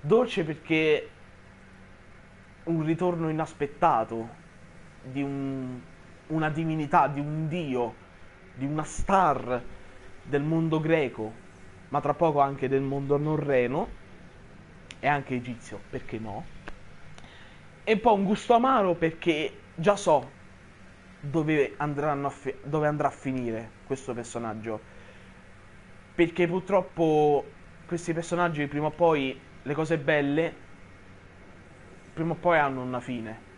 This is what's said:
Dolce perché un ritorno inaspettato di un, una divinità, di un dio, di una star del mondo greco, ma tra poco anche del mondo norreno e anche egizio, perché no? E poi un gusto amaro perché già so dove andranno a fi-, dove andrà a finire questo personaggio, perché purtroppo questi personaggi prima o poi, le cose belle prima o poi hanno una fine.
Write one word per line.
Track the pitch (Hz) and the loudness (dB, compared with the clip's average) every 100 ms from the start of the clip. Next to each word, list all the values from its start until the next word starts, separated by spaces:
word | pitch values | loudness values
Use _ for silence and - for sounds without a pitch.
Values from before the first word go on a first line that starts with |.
Dolce | 147 220 247 - | 4 4 4 0
perché | 160 151 - 160 156 151 - - - - - - - - - - - - - - - - | -4 -6 0 2 4 2 0 -18 -20 -20 -20 -20 -20 -20 -20 -20 -20 -20 -20 -20 -20 -14
un | - 165 | -2 -2
ritorno | 156 165 180 170 160 | 0 0 0 0 -2
inaspettato | 156 156 - 143 - 170 123 113 113 113 - - - - - - - | -2 -4 -4 -6 2 4 4 0 -4 -8 -12 -20 -20 -20 -20 -20 -18
di | 135 131 | -10 -6
un, | 139 139 135 135 131 123 - - - - - | -4 -4 -4 -6 -8 -10 -14 -20 -20 -20 -6
una | 156 156 | -2 0
divinità, | 151 165 160 147 175 139 | 0 -2 -2 2 4 4
di | 143 | 0
un | 147 156 160 | -4 -4 -4
dio, | 175 156 127 117 - - - - - - | -4 -2 -2 -2 -6 -20 -20 -20 -20 -20
di | - 139 | -8 -4
una | 151 | -4
star | 151 - - 196 175 135 110 127 - - - - - - | -6 -4 2 6 6 2 0 -4 -4 -14 -16 -18 -18 -18
del | - 143 | -2 -2
mondo | 147 165 165 156 | 2 2 2 0
greco, | 156 165 139 - 110 113 - - - - - | 2 2 2 -2 -8 -8 -20 -20 -20 -20 -4
ma | 143 | -2
tra | 143 | 0
poco | 147 170 143 | 2 4 4
anche | 139 139 131 | 4 2 0
del | 135 | 2
mondo | 139 139 139 143 | 0 -2 0 0
norreno | 151 156 143 131 123 143 233 - - - - - - - - - - - | 2 0 2 2 2 0 -4 -8 -18 -20 -20 -20 -20 -20 -20 -20 -20 -4
e | - | -2
anche | 147 131 127 | 0 -2 -6
egizio, | 120 113 - 101 - | -6 -12 -12 -14 -10
perché | 131 - 113 | -10 -8 -8
no? | 110 104 160 - - - - - - - - - - - - - | -8 -10 -12 -14 -14 -14 -14 -18 -16 -16 -18 -20 -20 -20 -20 -12
E | - 220 | 0 2
poi | 247 202 | 4 4
un | |
gusto | 196 208 - | 2 0 4
amaro | 233 254 262 190 | 4 6 4 4
perché | 170 160 160 170 151 156 - - | 2 0 0 0 0 -2 -8 -18
già | - 170 202 | 0 2 4
so | 190 147 127 - - - - - - - - - | 4 2 2 -16 -20 -20 -20 -20 -20 -20 -20 -14
dove | 143 156 151 156 127 - | -4 -2 2 4 2 0
andranno | 147 143 151 139 143 | -4 0 0 0 -2
a | |
fi-, | - 131 - | -4 -8 -8
dove | 139 151 151 | -4 0 0
andrà | 151 143 | 2 -2
a | |
finire | - 135 131 120 110 113 - - | -2 -4 -4 -2 -4 -8 -16 -8
questo | 135 - | -6 -4
personaggio, | 120 117 120 117 107 110 107 - - - - - - - - - - - - - | -8 -6 -6 -6 -6 -6 -8 -8 -20 -20 -20 -20 -20 -20 -20 -20 -20 -20 -20 -16
perché | - 170 170 175 | 2 2 4 0
purtroppo | 185 180 196 185 - 165 151 151 143 - - - - - | 0 2 2 2 0 4 6 6 4 0 -14 -20 -20 -8
questi | 170 170 | -6 -4
personaggi | 160 165 175 175 151 143 | -4 -2 0 0 0 -2
prima | 143 151 | 0 -2
o | |
poi, | - 175 156 135 - - - | 4 4 4 0 -4 -14 -14
le | 127 | -6
cose | 147 156 165 | -4 0 0
belle | 143 151 143 147 165 - - - - - - - - - - - - - - - - | 2 2 2 0 0 -4 -18 -20 -20 -20 -20 -20 -20 -20 -20 -20 -20 -20 -20 -20 -18
prima | - 165 | -6 -4
o | 170 | -2
poi | 180 165 | 2 4
hanno | 143 135 | 2 -2
una | 127 127 | -6 -6
fine. | 120 120 113 110 - | -6 -8 -8 -12 -16